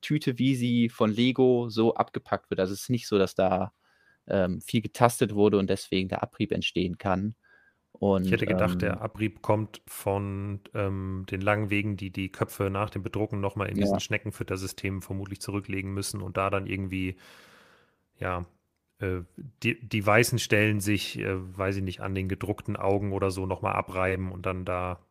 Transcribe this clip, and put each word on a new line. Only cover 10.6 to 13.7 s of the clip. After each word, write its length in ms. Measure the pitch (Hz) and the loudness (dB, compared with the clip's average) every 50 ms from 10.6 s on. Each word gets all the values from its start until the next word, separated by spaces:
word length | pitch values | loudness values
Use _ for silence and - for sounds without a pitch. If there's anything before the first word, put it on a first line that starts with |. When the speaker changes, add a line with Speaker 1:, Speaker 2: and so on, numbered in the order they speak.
| _ - _ | _ -10 _
Speaker 2:
ähm, 500 | 110 101 98 98 95 95 95 95 95 92 - | -4 -2 -2 -2 -4 -4 -4 -6 -6 -6 -6
den 100 | - 95 | -6 -2
langen 300 | 92 104 104 104 107 101 | 0 2 2 2 2 0
Wegen, 260 | 101 101 101 107 101 | 0 0 0 0 -2
die 140 | 92 98 95 | -4 -6 -8
die 200 | 90 - 95 92 - | -6 -4 -6 -6 -2
Köpfe 380 | - - - - - 101 98 | -4 -4 -4 -2 -2 -2 -2
nach 200 | 95 98 104 101 | 0 -2 -4 -4
dem 120 | - 107 92 | -4 -6 -8
Bedrucken 380 | - - 101 107 107 - 104 | -6 -4 -4 -4 -2 -2 -2
nochmal 280 | 98 98 - - 101 | -2 -2 -2 -2 -4
in 100 | 98 | -2